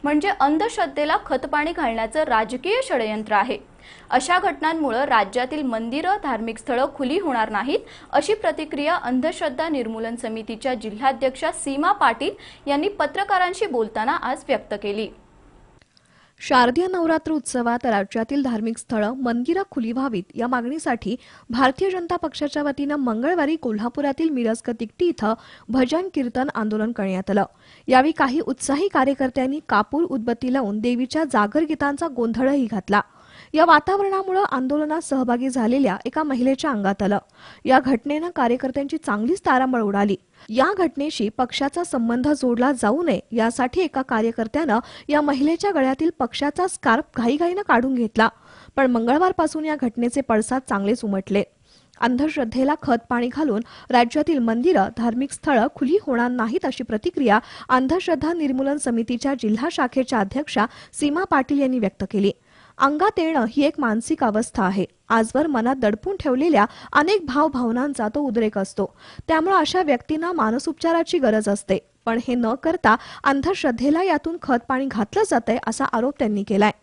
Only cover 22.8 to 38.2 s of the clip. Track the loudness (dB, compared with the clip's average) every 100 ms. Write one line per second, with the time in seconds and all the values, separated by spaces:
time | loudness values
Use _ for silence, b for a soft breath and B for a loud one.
22.8 | -2 0 0 0 0 2 0 0 -2 -2
23.8 | -4 -2 -2 0 0 0 0 -2 -4 -6
24.8 | -8 _ -2 0 -2 -2 B B B 0
25.8 | 2 2 -2 -2 -2 -2 -4 -2 -2 0
26.8 | -2 -2 -2 -2 0 2 2 b b b
27.8 | b 4 4 2 0 0 -2 -4 -2 0
28.8 | 0 2 2 2 -2 0 -2 -4 0 0
29.8 | 2 0 0 -2 -2 -2 0 0 0 -2
30.8 | 0 0 0 -2 0 2 2 2 0 0
31.8 | -2 -2 -4 -2 -2 0 2 2 0 -4
32.8 | 0 0 0 B B B B 2 6 6
33.8 | 6 0 2 0 0 0 2 0 0 0
34.8 | 0 -4 -2 -2 0 0 0 0 2 4
35.8 | 2 0 -4 -2 -2 2 2 2 0 0
36.8 | 0 0 0 0 -4 B B B 4 4
37.8 | 4 0 0 -4